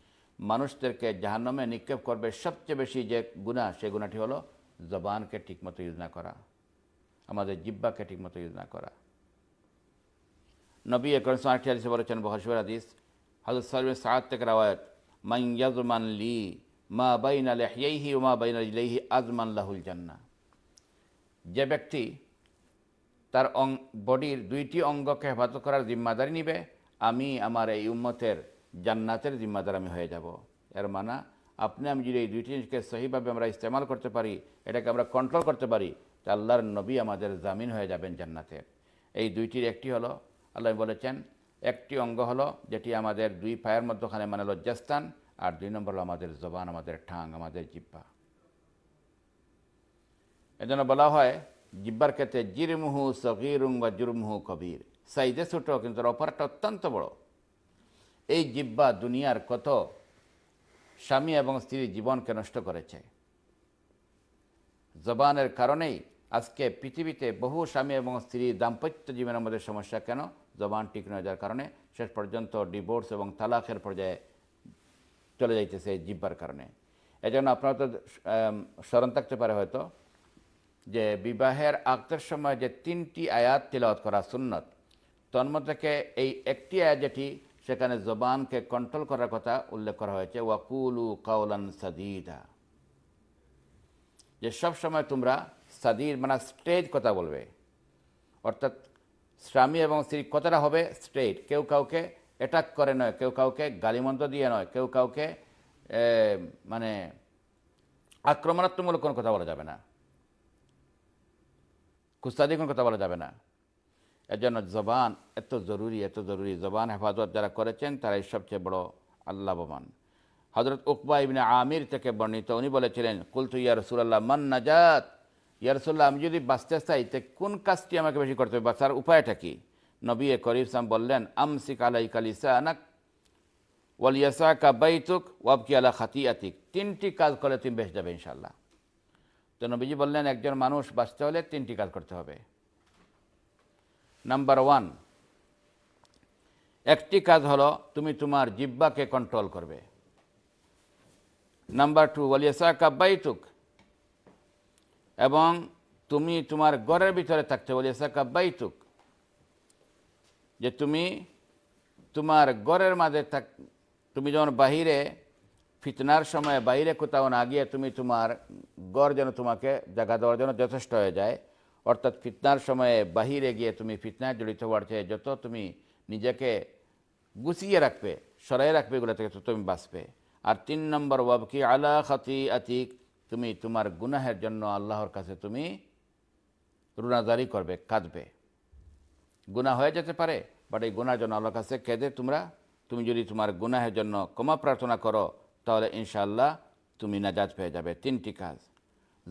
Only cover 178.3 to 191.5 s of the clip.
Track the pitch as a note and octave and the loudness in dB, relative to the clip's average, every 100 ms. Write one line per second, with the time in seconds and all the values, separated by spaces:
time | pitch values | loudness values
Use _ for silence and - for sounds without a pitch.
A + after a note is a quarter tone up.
178.3 | _ - B2+ C#3+ D#3 C3 B2+ A#2 A2 G#2+ | _ -2 4 6 4 2 -2 -2 -2 -4
179.3 | G2 G#2+ A2 F#2+ F2 - F2+ - _ _ | -6 -4 -2 -2 -4 -6 -16 -16 _ _
180.3 | _ - A2 - D#3 D#3 D3+ D3 C3+ B2 | _ 0 0 0 -4 -2 0 2 2 4
181.3 | A#2+ A2 C#3 B2+ C3+ D3 D3 D3 C3+ - | 2 2 0 4 6 6 2 2 -2 -2
182.3 | C3+ C3+ A#2+ - B2 B2 - _ _ - | -2 0 -2 0 -4 -4 -10 _ _ -10
183.3 | A#2 A#2+ G2 A2+ A2+ G#2 E2 A#2 C#3 C3 | -6 -6 -6 -4 -2 -2 -4 -4 -2 -2
184.3 | G#2 A2 A2 G#2 G2+ G#2 G#2+ G#2 G2 F2+ | -4 -4 -4 -4 -4 -4 -4 -6 -8 -12
185.3 | F#2 G#2 A#2+ E3 F#3+ _ _ _ _ _ | -10 -10 -8 -8 -10 _ _ _ _ _
186.3 | _ _ _ _ _ _ - A#2 A#2+ A2 | _ _ _ _ _ _ -8 0 2 4
187.3 | A#2 B2+ G#2 F2 F2 - A2 E2+ F2 - | 2 2 -2 -4 -6 -2 -2 -2 -14 -16
188.3 | _ _ _ _ - - - _ _ _ | _ _ _ _ -20 -20 -20 _ _ _
189.3 | _ - G#2 C3+ B2 C#3+ D#3+ D#3+ E3 E3 | _ -8 -2 2 4 2 2 -4 -2 -2
190.3 | B2 - _ - A2 A2+ G2+ B2+ B2 A2 | -2 -6 _ -8 -4 -2 -2 0 0 0
191.3 | G#2+ A2 | -2 -2